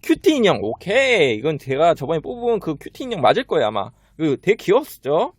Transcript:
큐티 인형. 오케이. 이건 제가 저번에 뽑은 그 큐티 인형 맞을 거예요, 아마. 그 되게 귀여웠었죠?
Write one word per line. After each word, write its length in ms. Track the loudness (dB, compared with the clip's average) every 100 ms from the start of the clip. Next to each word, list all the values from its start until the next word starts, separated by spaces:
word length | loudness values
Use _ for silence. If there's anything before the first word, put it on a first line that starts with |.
큐티 320 | -2 0 2 4
인형. 220 | 2 2
오케이. 720 | -2 -6 -2 0 2 4 2 2
이건 220 | -2 -4
제가 360 | -4 0 2
저번에 260 | 2 -2 -6
뽑은 400 | -6 -6 -2 -2
그 160 | -4 -8
큐티 300 | -10 -12 -10
인형 160 | 0
맞을 240 | 2 2 0
거예요, 220 | 0 0
아마. 240 | -2 -8 _ _ -4
그 200 | -2 -2
되게 140 | -2 -2
귀여웠었죠? 760 | 2 0 0 -12 -2 -2 -2